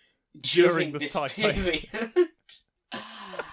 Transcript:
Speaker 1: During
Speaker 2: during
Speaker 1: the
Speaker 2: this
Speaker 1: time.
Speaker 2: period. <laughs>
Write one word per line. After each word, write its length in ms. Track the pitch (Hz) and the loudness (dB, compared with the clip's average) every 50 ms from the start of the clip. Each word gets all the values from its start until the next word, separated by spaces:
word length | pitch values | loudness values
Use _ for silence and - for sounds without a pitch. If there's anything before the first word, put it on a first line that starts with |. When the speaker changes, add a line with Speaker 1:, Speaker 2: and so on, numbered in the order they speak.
| _ _ _ _ _ _ _ 151 | _ _ _ _ _ _ _ -10
Speaker 1:
During 300 | - - - 175 175 175 | -6 0 4 6 6 6
Speaker 2:
during 220 | 170 160 156 151 147 | 6 4 0 0 -2
Speaker 1:
the 60 | 147 | -6
Speaker 2:
this 140 | 147 143 - | -6 -2 -2
Speaker 1:
time. 160 | - 147 - | -2 -2 -2
Speaker 2:
period. 580 | - 214 214 208 202 196 190 180 160 151 143 - | -2 0 0 2 2 2 0 0 -2 -2 -4 -6
<laughs> 380 | - 208 233 226 - 359 349 - - _ _ - - - _ _ _ _ _ - - - - - - - - - - - - - | -6 -6 -6 -2 2 2 2 2 0 _ _ -20 -20 -20 _ _ _ _ _ -14 -12 -12 -12 -12 -16 -16 -16 -14 -10 -10 -10 -10